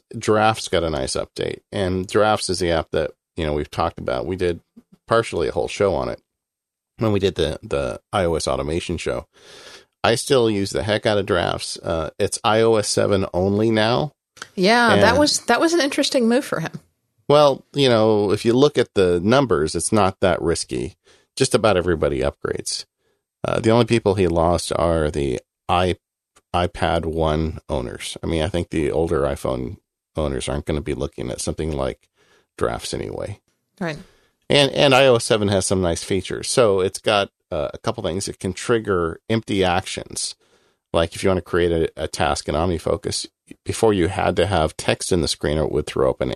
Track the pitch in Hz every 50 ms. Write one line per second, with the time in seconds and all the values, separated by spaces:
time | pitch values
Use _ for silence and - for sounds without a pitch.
0 | - _ - 120 - - 107 107 107 110 113 - - - - 85 85 82 78 67
1 | 67 - - - - - _ - 50 50 50 50 _ _ - 101 95 92 92 92
2 | 92 92 - 110 104 107 107 101 - - 92 87 90 85 85 80 78 - - 85
3 | 76 - - _ _ _ _ - 80 78 73 76 76 - - - 82 85 - -
4 | 92 - 64 64 60 78 95 92 92 87 85 90 - _ _ - _ _ - _
5 | _ - 113 117 113 - - 87 80 58 - 80 - - - - 101 98 85 69
6 | 64 60 58 - _ _ _ _ _ _ _ _ _ _ _ _ _ _ _ -
7 | 113 110 104 98 95 95 82 - 80 78 - - - 107 120 143 135 123 - -
8 | - _ - 104 90 85 82 76 - - 67 65 69 73 82 90 - - 85 -
9 | - - 62 60 - _ _ _ - - - - - - - - _ _ _ _
10 | - 101 117 113 - - 143 127 117 113 107 98 98 95 - 67 67 107 104 107
11 | - 113 104 104 95 104 101 87 95 98 - - - - - - - - 85 80
12 | 78 - - - 104 95 - - - 113 107 113 113 113 113 107 101 - - 117
13 | 107 101 101 98 98 - - 87 92 101 101 104 110 117 110 107 107 113 123 135
14 | 151 147 - _ _ _ _ - - - _ 208 180 202 233 240 240 226 202 202
15 | 196 220 240 285 302 285 - - - - 240 - 311 330 339 339 269 277 - -
16 | 277 - - 269 233 226 233 269 - - - - 160 - - - - _ _ _
17 | _ _ _ _ _ - 143 151 151 143 131 - - _ - 143 139 127 120 110
18 | 110 110 110 104 104 98 95 - - 117 113 127 143 147 - 127 113 - _ 104
19 | 95 90 87 87 87 107 123 139 139 113 92 73 78 82 - 85 - - 110 107
20 | 98 92 - - 98 92 85 - - 85 82 - - - 65 62 60 - - _
21 | _ _ _ _ _ _ _ - 135 - - 117 104 113 98 90 80 90 85 76
22 | 78 73 71 64 65 71 - _ - - - - - - - - - - _ _
23 | _ _ _ _ _ _ _ _ - - 50 - - 110 113 120 117 - 117 113
24 | - 101 95 104 92 85 82 85 80 87 87 82 - - - - 78 85 82 80
25 | 78 76 73 76 69 67 60 - - _ _ _ _ - 92 90 92 90 85 -
26 | _ _ _ _ _ _ _ _ _ _ - 87 90 87 - - - 82 82 85
27 | 80 82 80 82 80 78 76 78 80 78 80 78 - - 76 67 62 55 50 -
28 | - - - - - 87 82 80 78 95 - 87 87 - - 85 76 65 50 73
29 | 82 85 87 69 69 67 69 - - - 65 62 64 60 - - _ _ _ _
30 | _ _ _ 78 78 73 67 62 - - 67 73 - - 80 73 67 76 67 60
31 | 69 - - - 57 62 52 - - 85 78 - 78 80 76 69 65 64 58 -
32 | _ _ _ _ _ _ _ _ _ _ _ - - 58 58 60 - - - 58
33 | 53 50 50 50 50 - 104 - _ _ _ _ _ _ _ _ 190 165 151 160
34 | 185 - _ _ _ _ _ _ _ _ - 143 139 131 - - 151 139 131 127
35 | 139 131 120 117 - - 120 107 107 98 101 95 90 - 101 95 92 85 82 -
36 | - - 104 92 - - - - - - - 131 120 107 95 95 92 98 - -
37 | - 120 107 101 98 - _ _ _ _ 90 78 71 - - - - 113 113 -
38 | 104 87 82 95 - - - - - 95 90 - - - 120 113 107 107 98 87
39 | 85 82 - - _ - 113 113 - - 104 95 92 90 87 92 - - - -
40 | - - - - - - - - _ _ _ _ _ _ _ _ _ _ - 85
41 | 82 85 - - - 98 92 90 - - - 87 87 87 85 82 80 - - -
42 | 78 78 - - 87 71 69 - - - 76 73 85 95 85 78 - - 80 -
43 | - - - - - - _ _ _ _ - _ _ - - - 113 110 104 92
44 | 80 87 95 95 87 87 90 85 90 98 98 82 78 78 - - - - 117 -
45 | - - 98 87 73 - - - - 76 73 80 76 - - 71 73 - - -
46 | 65 65 - - 65 64 -